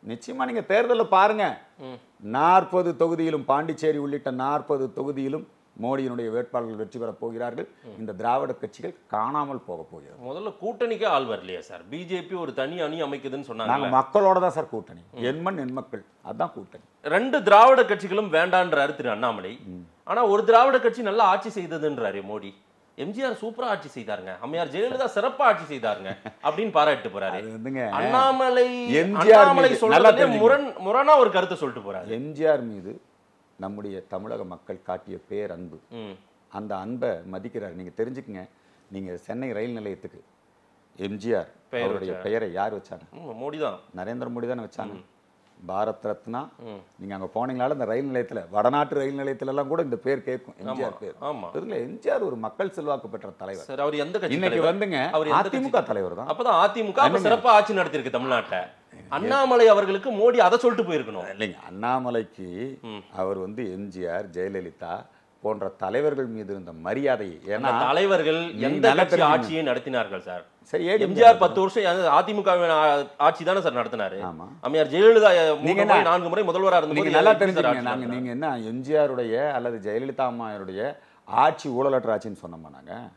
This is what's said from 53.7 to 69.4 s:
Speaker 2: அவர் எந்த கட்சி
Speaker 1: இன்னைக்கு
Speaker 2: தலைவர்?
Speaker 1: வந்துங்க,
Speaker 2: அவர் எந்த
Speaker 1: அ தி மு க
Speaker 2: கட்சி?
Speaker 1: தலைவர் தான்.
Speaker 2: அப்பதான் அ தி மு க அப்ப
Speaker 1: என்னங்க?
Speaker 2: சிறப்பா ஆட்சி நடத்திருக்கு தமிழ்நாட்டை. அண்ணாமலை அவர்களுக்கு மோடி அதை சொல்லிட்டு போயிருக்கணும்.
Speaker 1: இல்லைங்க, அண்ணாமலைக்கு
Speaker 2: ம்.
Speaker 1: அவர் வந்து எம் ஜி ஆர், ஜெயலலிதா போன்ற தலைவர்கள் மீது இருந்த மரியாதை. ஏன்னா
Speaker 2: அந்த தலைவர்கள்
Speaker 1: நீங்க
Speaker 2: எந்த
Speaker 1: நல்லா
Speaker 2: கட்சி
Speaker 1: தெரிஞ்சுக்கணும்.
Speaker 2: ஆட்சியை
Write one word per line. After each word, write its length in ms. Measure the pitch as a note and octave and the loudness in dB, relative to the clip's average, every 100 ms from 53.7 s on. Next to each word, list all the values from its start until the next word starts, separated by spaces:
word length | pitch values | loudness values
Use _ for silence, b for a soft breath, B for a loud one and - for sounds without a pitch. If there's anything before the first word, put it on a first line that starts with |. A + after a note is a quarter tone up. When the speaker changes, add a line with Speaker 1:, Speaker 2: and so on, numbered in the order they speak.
| C3+ | -6
Speaker 2:
அவர் 140 | C#3+ | -4
எந்த 260 | D3+ D3 F#3+ | -2 -4 -4
கட்சி 160 | F3 F3+ | -2 -2
Speaker 1:
இன்னைக்கு 240 | F#3 - | 0 2
Speaker 2:
தலைவர்? 300 | D#3+ F#3 G#3 | 0 0 -2
Speaker 1:
வந்துங்க, 200 | D#3 C#3 | -2 -2
Speaker 2:
அவர் 180 | D#3 D#3 | -2 2
எந்த 120 | C#3+ | 2
Speaker 1:
அ 100 | F#3 | 0
தி 100 | C4 | -2
மு 40 | |
க 60 | C4+ | -2
Speaker 2:
கட்சி? 180 | A#3 - | -2 -2
Speaker 1:
தலைவர் 260 | G#2+ F#2 | -4 -4
தான். 140 | E2+ C3 | -6 -8
Speaker 2:
அப்பதான் 340 | E3 A#3+ F3+ | -4 2 4
அ 80 | G3+ | 4
தி 140 | A#3 | 0
மு 80 | G#3+ | -4
க 100 | F#3+ | 2
அப்ப 160 | C#4 F#3+ | 4 4
Speaker 1:
என்னங்க? 320 | F#3+ A3+ B3 | 2 2 6
Speaker 2:
சிறப்பா 20 | |
ஆட்சி 240 | G#3+ G#3 G3 | 6 6 0
நடத்திருக்கு 340 | E3 D3 B2+ | -2 -2 -4
தமிழ்நாட்டை. 580 | B2 C3 B2 G#2+ F#2 F2+ _ _ - - | -4 0 -2 -2 -6 -8 _ _ -20 -8
அண்ணாமலை 580 | - A#3 C4+ C4+ A#3+ A3+ | -6 -2 0 4 6 8
அவர்களுக்கு 440 | G3+ G3 G3 C4 | 8 4 -2 -4
மோடி 240 | G#3+ A3+ A#3+ | 2 4 6
அதை 200 | F3+ - | 6 6
சொல்லிட்டு 340 | A#3+ A3+ F#3 | 2 2 -2
போயிருக்கணும். 340 | D#3 A2+ G2+ F#2 G2 | -2 -4 -10 -10 -6
Speaker 1:
இல்லைங்க, 180 | G#2+ E2+ - | -6 -6 -16
அண்ணாமலைக்கு 1120 | F#2 A#2 B2+ B2 A#2+ G#2 - F#2 F2+ B2+ C3 | -8 -2 -2 -2 -4 -6 -12 -14 -10 -10 -12
Speaker 2:
ம். 340 | A#2 G#2 F#2+ F#2 | -14 -14 -14 -6
Speaker 1:
அவர் 220 | F#2+ G2 | -4 -4
வந்து 340 | F#2 G#2+ A2+ | -6 -8 -8
எம் 160 | F#2 G2+ | -8 -10
ஜி 200 | F#2 F2+ | -10 -6
ஆர், 220 | E2+ G2+ | -6 -8
ஜெயலலிதா 760 | E2 F#2 G2 F2+ - E2+ F#2 B2+ b b _ | -8 -6 -6 -10 -14 -12 -12 -12 b b _
போன்ற 260 | G#2 G#2 G2 | -6 -6 -6
தலைவர்கள் 580 | - F#2+ A2+ D3+ C#3 C3 | -6 -4 -2 -2 -2 -6
மீது 260 | A2 G2 | -8 -10
இருந்த 200 | G2 F2 | -12 -12
மரியாதை. 680 | D#2+ E2 A#2 C#3 B2 G2+ D#2+ F#2+ | -12 -8 -4 -2 -2 -4 -12 -8
ஏன்னா 140 | G#2 | -4
Speaker 2:
அந்த 240 | C3+ A#2 B2 | -2 0 0
தலைவர்கள் 540 | D#3 G3 F#3+ D#3 D#3+ | 0 2 2 2 -2
Speaker 1:
நீங்க 280 | E3+ - - | -4 -4 -2
Speaker 2:
எந்த 200 | F#3+ - | 2 4
Speaker 1:
நல்லா 140 | D3+ | 4
Speaker 2:
கட்சி 140 | F3+ E3+ | 4 4
Speaker 1:
தெரிஞ்சுக்கணும். 80 | |
Speaker 2:
ஆட்சியை 420 | D3+ D#3 | 4 4